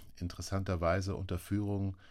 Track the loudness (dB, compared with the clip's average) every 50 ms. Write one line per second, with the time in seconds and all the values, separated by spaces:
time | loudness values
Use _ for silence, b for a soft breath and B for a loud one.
0 | -8 -14 -8 -6 -6 -6 -4 -6 -6 -2 -2 0 0 2 0 4 4 4 4 4
1 | 2 0 -2 -2 -2 -2 -2 -4 -2 0 0 0 2 2 2 2 2 0 0 b
2 | b b